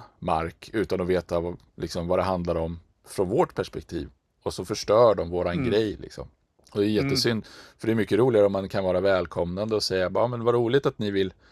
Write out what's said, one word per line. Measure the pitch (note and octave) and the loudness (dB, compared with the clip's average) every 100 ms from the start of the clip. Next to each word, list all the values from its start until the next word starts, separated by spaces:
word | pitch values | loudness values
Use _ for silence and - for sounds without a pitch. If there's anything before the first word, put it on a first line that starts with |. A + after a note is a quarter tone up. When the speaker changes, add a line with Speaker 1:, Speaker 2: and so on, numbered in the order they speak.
| - - | -10 -8
Speaker 1:
mark | F#2 D#2+ E2+ - - | -2 -2 -2 -10 -8
utan | A2 F2+ F#2 | -4 -2 -2
att | F2+ | 0
veta | F2+ - F2 | 0 0 -4
vad, | E2+ F2+ _ - | -4 -10 _ -12
liksom, | F2 F2+ E2+ | -8 -6 -2
vad | F2+ | 0
det | |
handlar | F#2 F2+ E2+ E2+ | 0 -2 -2 -2
om | E2 E2+ _ _ - | -4 -8 _ _ -10
från | - F#2 | -4 -2
vårt | C3+ E3 - | 0 0 -2
perspektiv. | F#2+ - - E2+ C#2 _ _ _ | -8 -10 -10 -10 -10 _ _ _
Och | - | -10
så | - F#2 | -8 -6
förstör | G#2 - G#2+ A#2 F2+ | -4 2 6 6 4
de | F2 | -2
våran | F2 F2 | -2 -2
Speaker 2:
Mm. | F2 B2 | -2 0
Speaker 1:
grej, | G#2 G#2+ - | 0 0 -4
liksom. | - - C2 _ _ _ _ | -12 -14 -16 _ _ _ _
Och | G#2 | 0
det | G#2 | 2
är | G#2+ | 2
Speaker 2:
Mm. | C#3 | 0
Speaker 1:
jättesynd, | C#3 A#2+ A2 - - - - | 0 0 -2 -6 -18 -20 -6
för | A2+ | -2
det | |
är | A2+ | 0
mycket | G2 G2+ | 2 4
roligare | C3 G#2+ G2+ | 4 6 4
om | |
man | G2 G2 | 2 -4
kan | G#2 | -2
vara | F#2 F2+ | 0 2
välkomnande | G2 F#2 F2 - F2 F#2 A2 G#2+ | 2 2 0 -4 -4 -4 -2 -2
och | |
säga, | - F#2 F2+ | 0 0 0
"Ja, | G2 A#2+ | 0 0
men | A#2+ | 0
vad | A2+ A#2+ | 2 2
roligt | A#2 C3+ C#3+ | 2 2 0
att | - | -2
ni | G#2 | -2
vill | G2 F#2+ - _ | 0 -2 -4 _